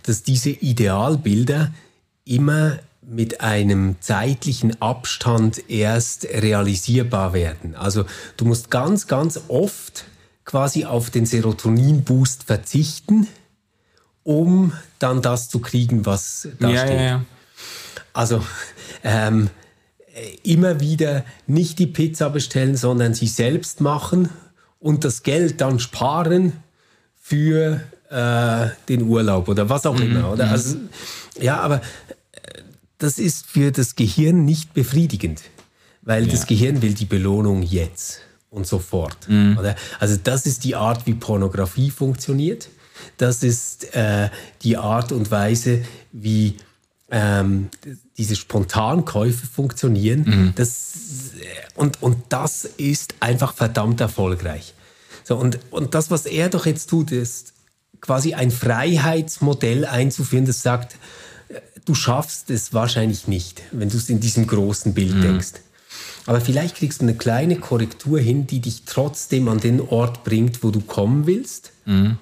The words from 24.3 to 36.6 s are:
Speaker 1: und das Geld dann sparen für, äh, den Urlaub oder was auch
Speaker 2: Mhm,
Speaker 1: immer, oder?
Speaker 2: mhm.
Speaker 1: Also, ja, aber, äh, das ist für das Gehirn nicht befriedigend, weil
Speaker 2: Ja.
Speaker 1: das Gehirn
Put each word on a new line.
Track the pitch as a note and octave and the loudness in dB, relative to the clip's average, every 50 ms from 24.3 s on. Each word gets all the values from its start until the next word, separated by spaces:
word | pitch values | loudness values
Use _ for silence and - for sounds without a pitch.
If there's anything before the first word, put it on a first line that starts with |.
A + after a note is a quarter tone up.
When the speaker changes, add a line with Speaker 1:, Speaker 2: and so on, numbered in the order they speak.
| - - - - _ _ _ _ _ _ | -2 -12 -20 -20 _ _ _ _ _ _
Speaker 1:
und | - D3+ D3+ D3+ D3+ | -2 0 0 2 0
das | C#3 A#2 - | -2 -4 -2
Geld | - C3+ C#3 E3 F3 D#3+ - - | -2 0 2 2 2 0 0 0
dann | C#3+ C3+ C3 A#2+ | 0 2 2 0
sparen | - - - - B2 C3 D3 E3 F3 D#3+ F3 F3+ F#3 F3 D3+ - - _ _ _ _ _ _ _ _ _ _ _ | -2 -4 -4 -2 -2 0 0 0 2 2 4 4 4 2 0 -4 -16 _ _ _ _ _ _ _ _ _ _ _
für, | _ - D3 D3 D3+ D#3+ D#3 D#3 D#3+ D#3 D#3 D#3 D#3 - - _ _ _ | _ -2 0 2 4 4 4 4 2 2 0 -2 -6 -10 -20 _ _ _
äh, | C#3+ B2+ A#2+ A#2+ A#2 A#2 A#2+ A#2 A2+ A#2 A2+ A2 - - _ - | -4 -2 0 2 2 2 2 2 2 0 0 -2 -4 -6 _ -2
den | C3 A#2+ | 0 2
Urlaub | A#2 A2+ A2+ A2+ A2+ G#2+ G2 F#2 F2 G#2+ | 2 4 4 4 4 2 2 2 2 0
oder | G2+ G#2 G2+ G#2 | 0 0 2 2
was | C3+ C#3+ - | 0 0 2
auch | D#3 B2+ B2+ | 2 2 2
Speaker 2:
Mhm, | |
Speaker 1:
immer, | A#2+ A#2 A#2+ B2 A#2 F#2 | 2 2 2 2 0 0
oder? | G#2 A2+ B2 | 0 0 2
Speaker 2:
mhm. | G#2+ | 2
Speaker 1:
Also, | A2 A2 A#2 C3 D3 - A#3 - - - - - - - - - - - | 2 0 0 -2 -6 -6 -8 -14 -16 -16 -16 -14 -14 -16 -18 -18 -10 -2
ja, | B2 B2+ D3+ - | -2 0 0 0
aber, | - D3+ C#3+ C3 | 0 0 0 0
äh, | - - - - - - - _ _ _ _ - - - - - - - - - _ _ _ _ | -2 -8 -18 -18 -20 -20 -20 _ _ _ _ -20 -20 -20 -20 -20 -20 -20 -20 -20 _ _ _ _
das | D#3+ D3 C3+ - | -2 -2 0 0
ist | G#3+ E3+ - - - | 0 0 0 -2 -10
für | - - D3+ C#3 C#3+ | 0 2 4 4 4
das | C3 C#3 B2+ - - | 2 0 -2 -2 0
Gehirn | - A#2 G2+ - - D3+ D#3 F3 F3+ D3+ | 0 0 2 4 2 4 4 6 6 6
nicht | C#3+ D#3+ D#3 - - - | 4 2 2 -2 -4 0
befriedigend, | - B2 - C3+ D#3 E3+ D3 B2 F#2 - E2+ D#2 - - - _ - - _ _ _ _ _ _ _ | 0 0 2 2 2 2 2 0 -2 -4 -4 -6 -6 -12 -20 _ -20 -20 _ _ _ _ _ _ _
weil | - A2+ A2 A2+ A#2 | -4 0 0 2 2
Speaker 2:
Ja. | A#2 | 2
Speaker 1:
das | A#2 A#2 - | 2 0 0
Gehirn | - A#2+ G#2 | 2 2 2